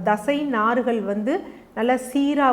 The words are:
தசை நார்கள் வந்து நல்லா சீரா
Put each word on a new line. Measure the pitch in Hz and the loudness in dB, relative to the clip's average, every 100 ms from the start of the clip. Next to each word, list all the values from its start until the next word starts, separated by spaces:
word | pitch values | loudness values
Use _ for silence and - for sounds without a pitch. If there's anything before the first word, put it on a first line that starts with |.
| 180 | 0
தசை | 208 - 285 294 233 | 0 0 -2 0 0
நார்கள் | 214 240 254 233 196 | 2 2 0 -2 -2
வந்து | 202 214 359 - - - - | -2 -2 -2 -4 -18 -14 -4
நல்லா | 233 254 254 | 0 0 0
சீரா | 277 277 285 269 | 0 0 2 2